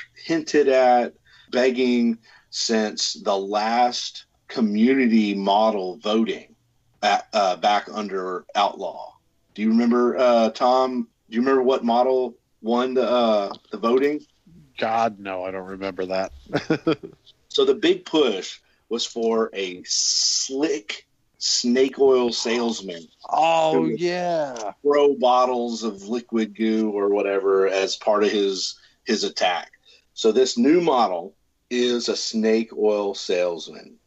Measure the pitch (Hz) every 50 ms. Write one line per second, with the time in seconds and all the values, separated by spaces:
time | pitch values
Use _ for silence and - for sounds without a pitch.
0 | - - _ - - - 160 165 151 - - 147 143 135 131 131 127 123 123 123
1 | 120 98 - _ _ _ _ - _ _ - 123 123 131 123 123 131 123 123 120
2 | 117 117 113 113 _ _ - _ _ _ - - - - 113 110 107 107 - -
3 | - - - - 95 104 101 98 98 98 104 104 104 113 117 120 123 123 127 -
4 | - - - - - _ _ _ _ - - 135 113 104 104 107 113 127 135 135
5 | 127 117 110 110 107 101 98 98 98 98 98 107 110 110 104 98 92 92 87 -
6 | - 104 107 113 113 - 85 - - - _ _ _ _ _ _ _ _ _ _
7 | - 202 202 - - _ - - 101 92 90 82 - 104 104 101 - 90 98 104
8 | 104 98 95 95 92 92 90 87 - - - 104 101 95 - 92 95 85 - -
9 | - - - _ _ _ _ _ _ _ _ 104 107 110 113 117 120 117 120 123
10 | 123 120 - 131 127 123 120 117 113 107 - - 135 123 127 131 131 127 127 123
11 | 117 - _ _ _ _ 110 113 123 135 135 131 127 127 131 120 117 117 117 127
12 | 127 131 131 127 127 123 117 _ _ _ _ _ - 110 117 120 127 131 127 131
13 | 123 107 123 123 120 113 107 104 101 98 - - _ _ - 104 101 117 131 131
14 | 139 143 151 147 - _ _ _ _ _ - - - _ _ - - 110 113 117
15 | 113 117 104 98 101 98 95 92 90 95 95 95 92 92 98 95 98 98 92 92
16 | 95 90 92 95 95 - - - - - - - - - 160 143 - 165 147 -
17 | - - - _ _ - - _ _ - - - 135 131 135 117 147 165 190 180
18 | - - - 156 143 120 101 92 - - - - _ _ _ _ _ - 110 117
19 | - - - 117 113 113 113 113 110 107 - 98 98 92 90 90 - - - -
20 | - - - - - - - - - - 135 135 147 160 143 - - - - -
21 | - _ _ _ _ _ _ - - - - - - 120 120 131 135 135 131 -
22 | 139 135 131 127 123 120 113 - - 120 113 120 117 117 110 - 98 95 87 85
23 | 80 - _ _ - - - - 156 165 165 160 160 160 160 160 160 160 156 151
24 | 175 175 175 180 180 175 170 160 151 139 123 117 110 101 - _ - 143 143 147
25 | 143 143 139 123 123 123 123 127 127 123 127 120 120 120 117 107 113 113 98 98
26 | 98 104 120 120 113 - 117 113 110 104 101 107 110 110 110 110 110 107 101 101
27 | 101 101 101 104 98 98 98 98 95 98 98 95 95 95 95 95 95 92 - -
28 | - 113 104 104 104 101 104 104 101 98 95 90 - - - - _ _ _ _
29 | _ - 110 98 98 98 - - - 92 87 82 - - _ _ _ _ _ _
30 | _ _ _ - - 110 107 123 131 127 - 120 120 139 165 180 175 160 139 123
31 | 113 98 90 85 87 95 - _ _ _ _ _ _ - 120 123 123 123 120 120
32 | 117 - 101 - - - - 110 110 110 110 113 113 - - - 107 107 104 104
33 | 101 98 98 - - - 95 90 90 90 87 82 - - 78 - - - - _
34 | _